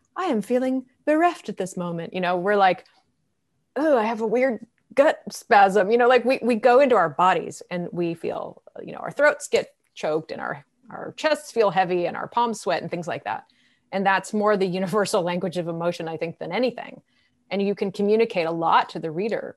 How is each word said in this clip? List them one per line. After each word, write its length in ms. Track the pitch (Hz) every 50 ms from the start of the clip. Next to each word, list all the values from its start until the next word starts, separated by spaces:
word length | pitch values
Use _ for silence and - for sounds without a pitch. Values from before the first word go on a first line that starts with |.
| _ _ -
I 100 | - 370
am 160 | 370 285 - 202
feeling 420 | - 247 247 254 262 262 262 254 _ _ _ -
bereft 440 | - 302 311 339 349 339 - - -
at 80 | 202 -
this 180 | 190 180 -
moment." 380 | - 175 175 170 170 165 - -
You 80 | 185
know, 160 | 185 175 180 180
we're 180 | 175 202 208
like, 300 | 202 196 185 180 - - _ _ _ _ _ _ _ _ _ _ _ _ _ _ _ _ _ -
"Oh, 220 | - 294 320 294 240
I 60 | 208
have 180 | 220 240 220
a 60 | 226 220
weird 380 | 202 247 254 269 240 - - - _ _ _ _ -
gut 280 | - 277 311 - - - -
spasm." 600 | - - - - 233 208 202 196 185 208 185 190
You 60 | 226 240
know, 100 | 247 240
like, 180 | 254 247 220
we, 140 | 233 269 -
we 140 | - 233 247
go 240 | 214 - 262 240 254
into 160 | 285 269 240
our 140 | 202 175 160
bodies 520 | 143 - 175 185 185 170 143 - - - - -
and 200 | 180 180 175 -
we 220 | - 170 175 170 170
feel, 480 | 170 - 175 170 - - - - - _ - - - -
you 80 | - -
know, 60 | -
our 120 | - -
throats 360 | - - 277 294 294 - - -
get 280 | - 285 254 - _ _ _ _ -
choked 360 | - - 170 151 160 156 -
and 100 | - -
our, 240 | - - - 139 143 _ _ _ _ -
our 240 | - - - - -
chests 380 | - - 311 302 294 - -
feel 200 | - 233 220 196
heavy 340 | 165 190 190 170 180 180 175
and 100 | 165 -
our 120 | - - 160
palms 340 | - 240 240 233 220 -
sweat 200 | - 202 175 160
and 100 | - 165
things 160 | - 175 175 170
like 160 | 127 131 -
that. 200 | 101 107 - - _ _ _ _ _ _ _ _ -
And 140 | - 190 196
that's 280 | 180 190 190 190 - -
more 240 | 214 202 208 214 202
the 80 | 190 190
universal 540 | 170 190 190 185 156 214 202 180 - 214 170
language 340 | 175 175 180 180 190 151 180
of 100 | 170 165
emotion, 400 | 170 165 170 175 170 - 165 160
I 100 | 165 156
think, 220 | 170 165 165 -
than 120 | 160 160
anything. 500 | 165 214 247 247 226 - - - - - _ _ _ _ _ _ _ _ _ -
And 120 | - 202
you 140 | 202 196 202
can 160 | 196 214 196
communicate 540 | 185 - 202 202 214 220 226 226 - 185 165
a 60 | 165
lot 380 | 165 165 165 160 170 240 - -
to 100 | - 180
the 120 | 156 165
reader 440 | 156 160 202 226 202 - - - -